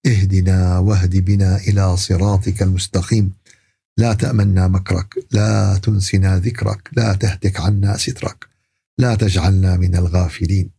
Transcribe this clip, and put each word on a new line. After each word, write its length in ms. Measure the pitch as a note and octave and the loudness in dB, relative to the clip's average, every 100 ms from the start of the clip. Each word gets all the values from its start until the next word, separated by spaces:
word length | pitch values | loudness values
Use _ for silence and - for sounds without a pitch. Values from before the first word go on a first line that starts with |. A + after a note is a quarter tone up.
| D#3 | 2
اهدنا 720 | G#2+ F#2+ F#2+ F#2 F#2 F2+ F#2 | 2 2 2 2 2 2 2
واهد 380 | F#2+ G2 F2+ F#2+ | 2 2 2 0
بنا 320 | F#2 G2+ F#2+ F#2+ | 0 2 2 0
إلى 400 | - G2+ F#2+ F2+ | 0 0 2 0
صراطك 680 | - F#2 G2+ G2 F#2 F#2+ | -2 0 2 0 -2 -2
المستقيم. 680 | F#2+ F#2 - F#2+ F2+ A2+ F#2+ - _ - _ _ _ - | 0 0 -2 -4 0 0 0 -4 _ -20 _ _ _ -2
لا 160 | A#2 | 0
تأمنا 540 | G#2+ - A2 G2+ F#2 F#2 | 0 0 0 2 2 2
مكرك، 460 | F#2+ F#2+ F#2 F#2 F#4+ - | 0 -2 -4 -4 -10 -2
لا 480 | G#2+ G#2+ G#2+ G2 G2 | 0 2 2 2 0
تنسنا 560 | G2+ G2+ G2 F#2+ F#2+ F#2 | 0 -2 0 2 2 2
ذكرك، 520 | G2+ A#2+ G#2 G2 - | -2 -4 -4 -6 -6
لا 220 | A#2+ A2+ | -2 -2
تهتك 460 | G2 G#2 F#2 G2 F#2+ | 0 -2 -2 -4 -2
عنا 360 | F2 G2+ G2 G#2 | 0 0 0 -2
سترك، 500 | - - - - - _ _ _ _ - | -6 -6 -10 -10 -20 _ _ _ _ -2
لا 160 | B2 | 0
تجعلنا 600 | G#2+ G#2+ F#2 E2+ F#2+ F#2+ F2+ | 2 0 0 2 2 2 2
من 200 | F#2 F2+ | 0 0
الغافلين. 720 | F2 F2+ F2 - F2 G2 F#2 | 0 0 -2 -2 -2 0 -2